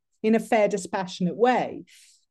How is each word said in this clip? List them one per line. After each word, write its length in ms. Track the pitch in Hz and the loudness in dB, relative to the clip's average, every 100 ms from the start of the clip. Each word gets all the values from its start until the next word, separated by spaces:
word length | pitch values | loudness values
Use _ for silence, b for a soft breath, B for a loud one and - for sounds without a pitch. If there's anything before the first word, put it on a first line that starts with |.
| _ _ | _ _
in 120 | 220 220 | 2 2
a 40 | |
fair, 280 | 220 226 208 | 2 2 2
dispassionate 680 | 202 180 202 185 - 180 156 | 0 -6 -8 -6 -4 -4 2
way, 480 | 240 233 135 - - b b b - | 2 2 -2 -8 -16 b b b -4